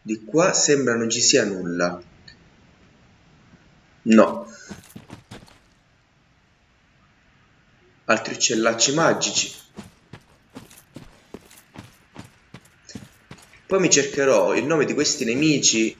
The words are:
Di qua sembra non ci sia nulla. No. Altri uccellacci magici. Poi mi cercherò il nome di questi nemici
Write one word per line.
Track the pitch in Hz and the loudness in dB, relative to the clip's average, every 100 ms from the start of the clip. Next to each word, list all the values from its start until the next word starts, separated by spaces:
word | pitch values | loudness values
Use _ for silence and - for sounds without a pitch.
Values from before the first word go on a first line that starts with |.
Di | 104 110 | -8 -10
qua | - 156 185 | -2 0 2
sembra | - - 139 127 117 | 2 2 2 0 -2
non | 113 | -2
ci | 110 | 0
sia | - 139 | 2 2
nulla. | 107 92 87 87 87 87 - - - - _ _ _ _ _ _ _ _ _ _ _ - _ _ _ _ | 2 -4 -6 -4 -4 -4 -16 -20 -20 -20 _ _ _ _ _ _ _ _ _ _ _ -20 _ _ _ _
No. | - 110 98 - - - - - - - - - _ - - - _ _ _ _ _ _ _ _ _ _ _ _ _ _ _ _ _ _ _ _ _ _ _ _ - | 4 6 6 0 -14 -20 -20 -20 -20 -20 -20 -20 _ -20 -20 -20 _ _ _ _ _ _ _ _ _ _ _ _ _ _ _ _ _ _ _ _ _ _ _ _ -4
Altri | 113 - | -2 -2
uccellacci | - - 113 113 117 - | -4 -2 0 0 0 -2
magici. | 147 156 107 - - - - - - - _ _ - _ _ _ - - - _ - - _ _ - _ - _ - - _ _ - - _ _ - _ _ - - - _ _ - - - _ | 0 0 0 -2 -4 -6 -10 -20 -20 -20 _ _ -20 _ _ _ -20 -20 -20 _ -20 -20 _ _ -20 _ -20 _ -20 -20 _ _ -20 -20 _ _ -20 _ _ -20 -20 -20 _ _ -20 -20 -20 _
Poi | 190 | 0
mi | 175 | 4
cercherò | 143 135 143 139 117 90 | 2 2 0 2 4 4
il | 92 | 0
nome | 131 160 120 | 0 0 0
di | |
questi | 113 147 - 113 | 0 -2 -2 -4
nemici | 123 156 143 - 113 110 - | 0 2 2 2 2 -2 -4